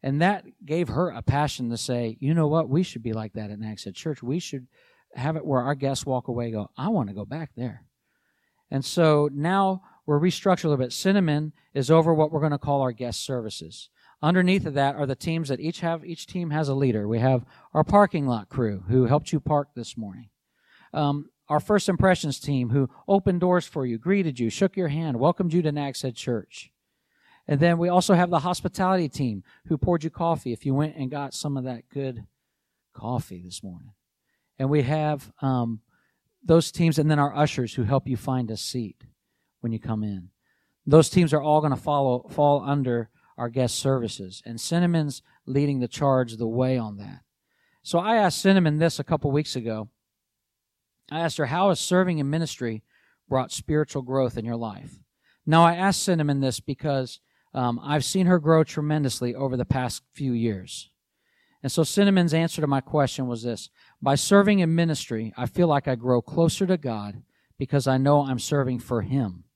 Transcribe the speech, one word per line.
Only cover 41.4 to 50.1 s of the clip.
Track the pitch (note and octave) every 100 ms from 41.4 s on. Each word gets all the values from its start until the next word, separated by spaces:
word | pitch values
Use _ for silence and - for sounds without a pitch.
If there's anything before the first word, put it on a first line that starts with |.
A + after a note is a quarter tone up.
all | C#3+ D3+
gonna | D3+ B2+
follow, | - D3 C3+ B2 -
fall | - D3 C#3+
under | B2+ C#3+ B2+ A#2+ A2 _ _ -
our | A#2+
guest | B2 B2 -
services. | C3+ C3+ A#2 - F#2+ F#2+ -
And | A2+
Cinnamon's | - E3+ F3 E3+ D3 C3 _ _ -
leading | C3+ C#3+ C#3
the | B2
charge, | - C#3+ C3 B2 A2
the | A#2
way | A#2 B2+ C3
on | A2 G2+
that. | G2+ F#2+ _ _ _ _ _ _
So | - E3
I | G3 A3+
asked | G3 -
Cinnamon | F#3+ G3 E3 D3+
this | E3 -
a | C#3
couple | D#3+ C#3+
weeks | C#3+ D3+ C3
ago. | A2+ A2 G#2+ _ _